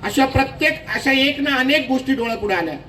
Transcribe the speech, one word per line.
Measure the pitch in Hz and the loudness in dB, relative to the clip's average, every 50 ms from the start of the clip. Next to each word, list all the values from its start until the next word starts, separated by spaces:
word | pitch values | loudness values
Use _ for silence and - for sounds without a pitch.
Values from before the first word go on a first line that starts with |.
| - | -4
अशा | 269 - 277 269 | -2 2 2 2
प्रत्येक, | 262 - 262 269 269 - - 302 311 311 - - - - | 4 4 0 0 0 -2 0 0 0 0 -2 -8 -8 -6
अशा | - - 277 269 | -4 0 2 2
एक | 269 269 277 285 277 | 4 2 2 2 0
ना | 285 294 277 | -2 0 0
अनेक | 254 254 262 285 311 285 240 | 0 2 2 2 2 2 0
गोष्टी | 262 262 254 269 269 | -2 -2 0 0 0
डोळ्यापुढे | 233 233 233 226 208 202 208 190 | 0 0 -2 -2 -4 -2 -2 0
आल्या. | 175 165 160 147 139 - | 0 -2 -4 -6 -8 -12